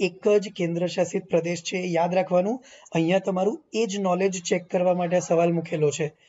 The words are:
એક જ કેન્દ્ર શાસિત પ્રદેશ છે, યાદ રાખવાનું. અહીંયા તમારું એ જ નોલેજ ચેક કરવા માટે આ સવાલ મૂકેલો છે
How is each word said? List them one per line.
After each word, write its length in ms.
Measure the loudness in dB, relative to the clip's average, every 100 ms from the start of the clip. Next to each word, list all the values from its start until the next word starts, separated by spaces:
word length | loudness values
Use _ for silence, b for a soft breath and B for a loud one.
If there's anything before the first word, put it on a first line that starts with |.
એક 280 | -4 0 2
જ 240 | 2 2
કેન્દ્ર 340 | -4 -2 -2 -2
શાસિત 380 | -2 -2 -4
પ્રદેશ 380 | 0 0 0 -6
છે, 160 | -6 -6
યાદ 360 | -2 0 2
રાખવાનું. 500 | 0 2 2 0 -4 B B B
અહીંયા 260 | 0 2 2
તમારું 460 | 0 0 -2 -2 _
એ 140 | -4 -2
જ 140 | -2
નોલેજ 420 | 0 0 0 -2
ચેક 240 | -2 -2 -2
કરવા 280 | 0 2
માટે 220 | 2 2 0
આ 40 |
સવાલ 320 | 2 2 4
મૂકેલો 380 | 0 -2 0 0
છે 220 | 0 -6 b